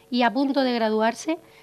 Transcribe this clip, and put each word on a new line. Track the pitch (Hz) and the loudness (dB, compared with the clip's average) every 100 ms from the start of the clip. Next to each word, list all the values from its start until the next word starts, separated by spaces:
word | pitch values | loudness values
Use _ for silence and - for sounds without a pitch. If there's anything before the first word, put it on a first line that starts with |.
| - | -6
y | 247 | 0
a | 233 | 0
punto | 233 277 277 | 2 0 0
de | 254 | 0
graduarse, | 240 220 214 220 233 311 330 - - | 0 0 2 0 -2 -6 -6 -8 -20